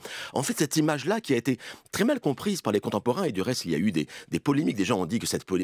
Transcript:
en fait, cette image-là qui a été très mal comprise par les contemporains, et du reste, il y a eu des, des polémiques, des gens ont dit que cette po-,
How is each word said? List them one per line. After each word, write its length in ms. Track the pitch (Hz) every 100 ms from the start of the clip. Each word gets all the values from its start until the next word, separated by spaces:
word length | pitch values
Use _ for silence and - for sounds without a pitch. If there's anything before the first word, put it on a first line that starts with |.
| - - -
en 100 | -
fait, 140 | 139 -
cette 180 | 156 -
image-là 440 | 151 147 135 220
qui 140 | -
a 20 | 120
été 220 | 127 123 - - -
très 140 | -
mal 160 | 220 285
comprise 420 | - 127 208 196
par 100 | -
les 80 | 104
contemporains, 440 | 117 110 120 127
et 80 | 175
du 100 | 95
reste, 240 | 110 127 85
il 40 |
y 40 |
a 40 | 73
eu 140 | 104
des, 140 | 82 73 - -
des 100 | 80
polémiques, 360 | - 143 170 104
des 100 | 90
gens 120 | 107
ont 60 |
dit 140 | 85 110
que 80 | -
cette 180 | 85
po-, 140 | - 90